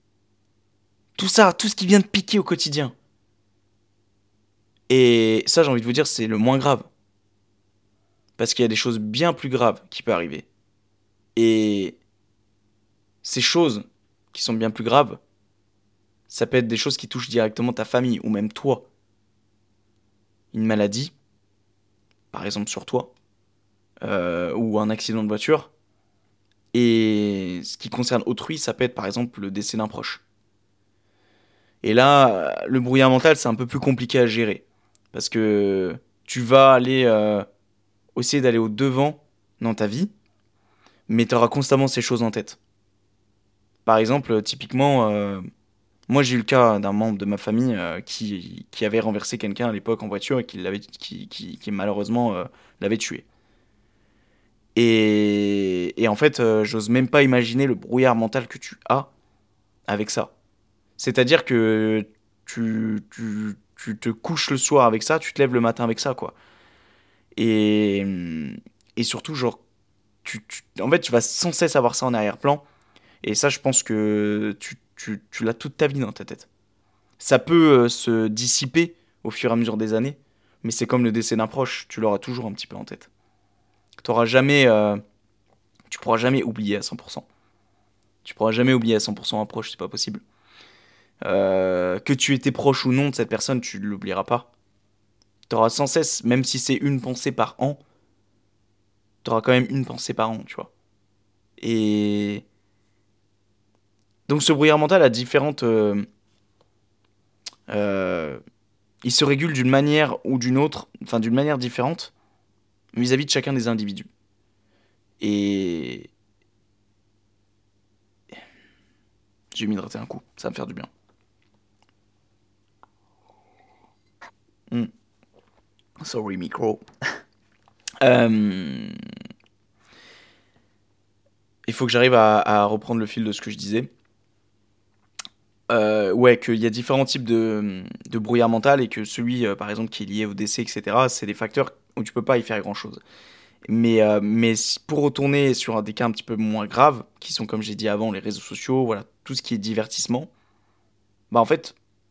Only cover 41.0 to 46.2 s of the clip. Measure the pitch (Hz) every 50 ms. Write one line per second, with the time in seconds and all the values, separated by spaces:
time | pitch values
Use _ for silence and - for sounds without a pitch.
41 | _ - 110 117 117 104 131 120 117 117 - 143 135 - 139 135 135 131 - 127
42 | 117 - 123 117 117 113 104 110 101 - - _ _ _ _ _ _ _ _ _
43 | _ _ _ _ _ _ _ _ _ _ _ _ _ _ _ _ - - 110 110
44 | 113 110 131 143 139 - 117 107 104 - - - - - - 127 139 143 139 131
45 | 113 107 104 104 101 101 101 95 90 - - _ _ _ _ _ _ _ _ _
46 | _ - 120 139